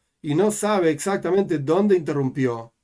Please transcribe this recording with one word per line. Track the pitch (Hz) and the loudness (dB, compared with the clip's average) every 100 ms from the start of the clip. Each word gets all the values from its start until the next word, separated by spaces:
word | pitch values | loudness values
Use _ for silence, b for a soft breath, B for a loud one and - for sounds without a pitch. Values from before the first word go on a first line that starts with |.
| _ _ | _ _
y | 156 | -2
no | 147 214 | 2 2
sabe | 208 208 208 165 | 0 0 2 2
exactamente | 147 196 202 165 196 175 156 | 0 -2 -4 0 0 0 -2
dónde | 139 175 208 185 | 0 2 4 2
interrumpió | 151 143 131 143 127 117 117 _ | 0 -2 -2 0 -2 -2 -10 _